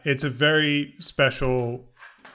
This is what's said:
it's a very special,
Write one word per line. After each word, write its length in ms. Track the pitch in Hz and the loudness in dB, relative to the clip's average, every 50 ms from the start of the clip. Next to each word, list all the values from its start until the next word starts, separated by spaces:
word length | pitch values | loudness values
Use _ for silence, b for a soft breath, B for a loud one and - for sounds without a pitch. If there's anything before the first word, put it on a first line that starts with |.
| _ | _
it's 180 | 151 139 127 - | -2 -2 -2 -2
a 60 | 143 | -4
very 680 | 123 117 147 147 156 156 151 147 147 143 147 - - - | -2 0 2 4 4 4 2 2 0 -2 -2 -6 -10 -10
special, 920 | - - - - 143 131 127 - 143 127 127 127 120 117 120 127 - - B B B B B B B B - | -10 -10 0 2 2 2 2 0 0 0 0 0 0 -2 -6 -8 -12 -18 B B B B B B B B -20